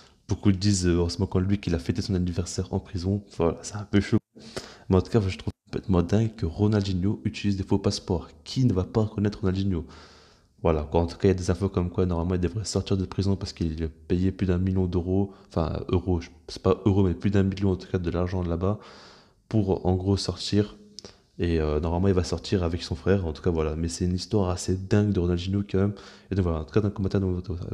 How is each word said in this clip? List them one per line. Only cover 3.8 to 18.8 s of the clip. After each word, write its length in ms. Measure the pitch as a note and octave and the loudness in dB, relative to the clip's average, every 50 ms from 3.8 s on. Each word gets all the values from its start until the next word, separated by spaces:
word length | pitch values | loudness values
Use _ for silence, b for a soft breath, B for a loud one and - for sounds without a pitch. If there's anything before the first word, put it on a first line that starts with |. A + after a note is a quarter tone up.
| G#2+ - | -6 0
peu 120 | - G2+ | 2 2
chaud. 180 | F#2+ - - G#2+ _ _ - B B B B B B B B B B B | 2 2 0 0 _ _ -20 B B B B B B B B B B B
Mais 80 | F#2 F#2 | 2 2
en 40 | |
tout 100 | F2 - | 2 2
cas, 100 | - A#2 G2 | 0 0 0
je 120 | F#2+ F2+ - | 0 -4 -4
trouve 160 | - - - _ _ - | -8 -10 -10 _ _ -10
complètement 340 | - - - - F#2 F2 | -10 -8 -2 2 2 2
dingue 340 | F2 E2+ G2 G#2 A2+ A2+ A2 | 4 4 2 2 2 0 -2
que 120 | - - E2+ | -4 -6 -4
Ronaldinho 760 | D#2+ - G#2 G#2 A2 G#2 G2 G2 F#2+ F2+ F2 G2+ G#2+ - - | 0 2 2 4 4 2 2 0 -2 0 0 0 -2 -2 -4
utilise 320 | G#2 G2+ - - G2+ G2+ | -6 -4 -2 -2 -2 0
des 80 | G2 F#2+ | 0 0
faux 140 | - G#2 G2 | 0 0 2
passeports. 520 | - G#2+ G2 - - - F#2+ E2 - - - - - | 2 0 -2 -2 -2 -2 -2 -2 -4 -8 -20 -20 -14
Qui 220 | - - C3+ B2+ | -6 -2 2 2
ne 80 | A#2+ G2 | 4 4
va 100 | F#2 F2+ | 2 0
pas 180 | - - A2+ | 0 0 0
reconnaître 400 | A2 G#2+ - - G2+ G#2 G2+ - | 0 0 0 0 -2 -2 -2 -2
Ronaldinho ? 440 | - F#2+ F2+ F#2+ G2 G2 F#2 E2 - B B B B B B B B B B B B B B _ - | -2 -2 0 0 0 0 -2 -2 -4 B B B B B B B B B B B B B B _ 0
Voilà, 180 | F#2+ D#2+ D2+ | 2 2 2
quoi. 200 | D2 C#2+ D#2 E2+ | 0 0 0 0
En 40 | E2+ | 0
tout 100 | E2+ - | 0 -2
cas, 120 | - - G2 | 2 2 2
il 40 | |
y 0 | |
a 40 | F#2 | 4
des 160 | F2+ F2 F2+ | 2 2 -2
infos 180 | F#2 - G2+ F#2+ | 0 0 0 -2
comme 220 | - F2+ F2 F2 | 0 0 -2 -2
quoi, 160 | F2 - F#2 F2+ | 0 0 0 0
normalement, 260 | F2 E2 E2+ F2+ F#2 | 0 0 0 0 0
il 80 | F2+ | 0
devrait 240 | F2 F2 - A2 G2+ | 0 0 -2 -4 -6
sortir 320 | - - G2 F#2+ - G2+ F#2+ | -2 -2 -2 -2 0 0 -2
de 80 | F#2 | -2
prison 300 | F2 - - F#2+ G2 G2 | -2 -2 -2 0 0 0
parce 180 | F#2 - - - | 0 -2 -6 -6
qu'il 300 | - E2+ E2 D#2 D#2 E2 | -4 -4 -4 -2 -4 -6
a 40 | D#2+ - - - - | -6 -6 -8 -4 -2
payé 240 | F#2 F2 F#2 F#2+ | 0 2 2 0
plus 160 | F#2+ - G2+ F#2 | 0 0 0 0
d'un 100 | F2+ F2 | 2 2
million 300 | F#2 F#2+ F#2 F#2+ F#2 F2+ | 2 0 2 2 0 0
d'euros, 440 | F2 F2+ E2+ F#2 F#2 F#2+ G2+ G2 B B B B | 0 -2 0 0 0 0 0 -2 B B B B
enfin, 360 | - F2 E2 D#2 D#2+ D#2+ E2 - | -2 -2 -2 -2 -2 -4 -4 0
euros, 320 | F#2+ F#2 F2 G2 F2+ E2+ | 0 0 2 2 0 -2
je, 80 | E2 - - - _ - | -2 -6 -16 -20 _ -16
c'est 140 | - - | -10 -2
pas 200 | - F#2+ F#2 - - | 2 2 2 2 4
euros, 180 | A2 F#2+ G2 G2 | 2 4 4 4
mais 100 | F#2 E2+ | 2 2
plus 160 | - - G#2+ | 0 0 0
d'un 140 | G2 G2+ F#2+ | 2 2 2
million, 280 | G2 F#2+ F#2+ G2+ G2 | 2 0 0 0 0
en 40 | F#2 | 0
tout 120 | F2+ - - | -2 -4 -4
cas, 120 | - F#2 | -4 -4
de 100 | F2 F2 | -2 -2
l'argent 320 | E2 E2+ F2+ F2+ F#2 F#2 | -2 -2 -2 -2 -2 -4
là-bas 380 | F2+ E2+ E2+ E2 F2+ F#2+ G#2+ G#2+ | -2 -2 -2 0 0 0 -2 -2